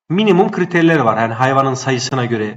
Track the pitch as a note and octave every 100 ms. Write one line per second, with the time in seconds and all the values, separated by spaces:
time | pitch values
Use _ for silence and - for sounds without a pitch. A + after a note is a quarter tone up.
0 | - F3+ G#3+ F3 G#3+ F#3 F3 F3 E3 D#3+
1 | A2+ G#2+ A#2 A2+ C3 C3+ C3+ B2+ C3+ B2+
2 | - C3 A#2 A2+ G#2+